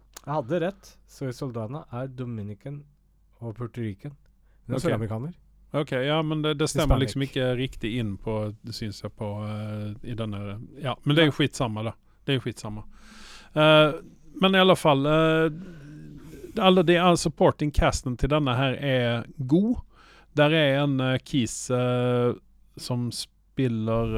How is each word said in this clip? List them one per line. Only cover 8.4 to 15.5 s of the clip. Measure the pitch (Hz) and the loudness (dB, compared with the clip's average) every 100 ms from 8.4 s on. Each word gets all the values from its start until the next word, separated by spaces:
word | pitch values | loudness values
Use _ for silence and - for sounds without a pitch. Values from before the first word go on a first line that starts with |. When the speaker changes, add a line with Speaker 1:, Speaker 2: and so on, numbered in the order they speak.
| 107 107 | -4 -8
Speaker 2:
det | 117 110 | -12 -10
synes | 110 98 | -10 -10
jeg | 104 - | -12 -10
på, | 107 104 107 | -8 -8 -8
eh, | 107 107 107 104 104 - | -8 -8 -8 -8 -10 -10
i | |
denne, | 113 110 101 101 104 - - | -8 -6 -6 -8 -10 -14 -10
ja, | 135 117 - | -6 -4 2
men | 147 | 4
det | |
er | 156 | 4
jo | |
Speaker 1:
Ja. | - | 4
Speaker 2:
skitsamma | 143 - 123 107 | -2 -2 -4 -4
da. | 113 - _ _ | -8 -10 _ _
Det | - 135 | -4 -4
er | |
jo | |
skitsamma. | 123 - 110 104 - - - - - - - 156 | -4 -10 -12 -12 -14 -20 -20 -20 -20 -20 -6 4
Eh, | 156 156 151 165 - - - - | 8 8 6 2 -12 -20 -14 0
men | 190 190 | 2 6
i | |
alle | 185 170 | 6 6
fall, | 165 139 143 | 4 4 4
eh, | 156 160 160 160 | 4 4 4 2